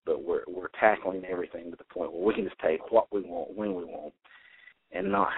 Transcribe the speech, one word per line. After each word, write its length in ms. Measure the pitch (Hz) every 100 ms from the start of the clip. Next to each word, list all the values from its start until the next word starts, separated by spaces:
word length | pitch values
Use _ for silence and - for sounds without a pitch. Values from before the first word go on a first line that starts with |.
| -
but 160 | 76
we're, 220 | 82 76 -
we're 220 | 90 87 -
tackling 460 | 107 98 95 95
everything 460 | 92 90 82 85 85
to 60 | 82
the 80 |
point 280 | - 87 78
where 100 | 85
we 100 | 101
can 100 | 110
just 160 | 92 -
take 320 | 85 80 -
what 200 | 113 -
we 80 | 101
want 340 | 87 87 - 98
when 180 | 104
we 100 | 90
want 280 | 85 - - _ _ - - - - _ _
and 180 | 87 98
not 180 | 98 95